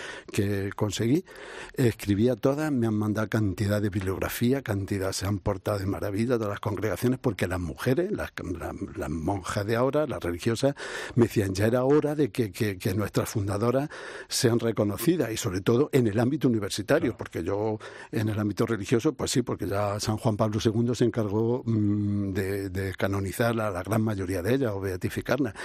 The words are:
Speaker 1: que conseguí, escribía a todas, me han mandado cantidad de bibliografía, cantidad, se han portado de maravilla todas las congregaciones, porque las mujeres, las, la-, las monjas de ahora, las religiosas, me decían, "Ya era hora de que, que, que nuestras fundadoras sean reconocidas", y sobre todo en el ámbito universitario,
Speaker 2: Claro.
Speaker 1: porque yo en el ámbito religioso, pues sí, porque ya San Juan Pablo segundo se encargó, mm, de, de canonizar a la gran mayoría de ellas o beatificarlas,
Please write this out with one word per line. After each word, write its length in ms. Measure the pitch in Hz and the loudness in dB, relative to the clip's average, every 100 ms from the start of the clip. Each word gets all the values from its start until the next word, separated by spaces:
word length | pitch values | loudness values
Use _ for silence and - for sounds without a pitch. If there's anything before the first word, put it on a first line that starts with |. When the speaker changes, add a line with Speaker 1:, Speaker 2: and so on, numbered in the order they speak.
| - - - | -14 -14 -6
Speaker 1:
que 400 | - 101 101 98 - | -2 0 0 -4 -2
conseguí, 500 | 107 - 113 160 - - - - - | -2 0 2 2 0 -16 -16 -14 -8
escribía 600 | - 123 - 101 101 120 | 2 2 2 2 4 4
a 20 | 123 | 4
todas, 360 | 135 143 156 | 0 0 0
me 160 | 131 113 | 0 2
han 60 | |
mandado 360 | 107 107 104 107 | 2 0 0 0
cantidad 520 | 113 101 90 101 104 | 0 0 0 2 2
de 80 | 104 | 0
bibliografía, 720 | 101 95 92 85 - 120 135 | -2 -2 -4 -4 0 2 0
cantidad, 500 | 127 101 98 101 95 | 0 -2 -2 -2 -2
se 120 | - 98 | -2 -2
han 140 | 101 | -2
portado 400 | - 95 - 104 | -2 -2 -2 -2
de 60 | 95 | -2
maravilla 500 | 82 101 101 117 120 | -2 -2 -2 0 0
todas 140 | 104 | -2
las 100 | 101 | -4
congregaciones, 600 | 110 98 104 90 120 127 | -4 -2 -2 0 0 0
porque 280 | 127 101 95 | -2 0 -2
las 120 | 90 | -2
mujeres, 520 | 85 - 123 139 190 | -4 -4 0 0 0
las, 200 | 196 76 - 85 80 | -4 -6 -8 -8 -6
la-, 140 | - - - 98 | -8 -8 -10 -8
las 140 | 82 | -6
monjas 560 | 80 82 101 - 107 101 | -4 -2 -4 -2 -2 0
de 100 | 117 | 2
ahora, 300 | 131 143 139 | 2 0 -2
las 140 | 92 | -4
religiosas, 540 | 85 87 113 113 135 - - - - - | -4 -2 -2 2 0 -2 -8 -10 0 4
me 100 | 113 | 4
decían, 280 | 117 98 | 4 0
"Ya 120 | 95 110 | 2 2
era 160 | 123 | 4
hora 300 | 131 147 143 151 | 4 4 4 0
de 140 | 127 | 0
que, 200 | 113 107 | 0 -2
que, 260 | - 107 92 | 0 -2 0
que 160 | 107 | -2
nuestras 360 | 101 98 - 107 | 0 0 0 0
fundadoras 600 | 110 101 107 117 127 147 - - - - | -2 -2 0 2 2 -2 -8 -14 -14 -6
sean 320 | - 120 113 | 2 4 4
reconocidas", 720 | 117 110 104 98 - 175 117 | 0 0 0 2 2 2 0
y 60 | 110 | -2
sobre 240 | 104 92 | -2 0
todo 280 | 98 120 147 | 4 4 4
en 140 | 135 113 | 4 4
el 120 | 104 | 2
ámbito 280 | 120 147 135 | 2 2 2
universitario, 640 | 113 98 - 101 143 135 | 2 0 -4 2 2 2
Speaker 2:
Claro. 60 | - | -4
Speaker 1:
porque 260 | 104 107 | -8 -4
yo 360 | 85 101 110 107 - - - | -2 0 -2 -4 -8 -16 -6
en 180 | 113 107 | -2 0
el 100 | 104 | 0
ámbito 260 | 104 98 113 | -2 0 0
religioso, 480 | 110 101 117 156 | 0 2 2 2
pues 180 | 135 92 | 0 0
sí, 100 | 135 | 0
porque 260 | 123 110 92 | 0 -2 -2
ya 320 | 98 104 104 | 0 0 0
San 180 | - 107 | -2 0
Juan 200 | 123 104 | 0 2
Pablo 220 | 110 107 | 2 2
segundo 340 | 117 110 117 | 2 2 0
se 120 | 127 120 | 2 2
encargó, 580 | 120 104 107 113 127 117 | 2 0 2 2 0 0
mm, 680 | 110 104 104 101 101 98 | 2 4 2 2 0 -2
de, 360 | 95 95 101 98 | -2 -2 -4 -4
de 240 | 90 98 92 | -4 -4 -2
canonizar 640 | 98 98 98 87 117 113 | 0 0 -2 0 2 2
a 120 | 107 | -2
la 100 | 90 | -4
gran 180 | 95 113 | 0 0
mayoría 400 | 110 98 92 95 | 2 -2 -2 -2
de 140 | 92 139 | 0 0
ellas 160 | 120 | 0
o 60 | 98 | -2
beatificarlas, 720 | 95 90 107 - - 127 117 - | -4 -4 -4 -4 -2 0 -2 -4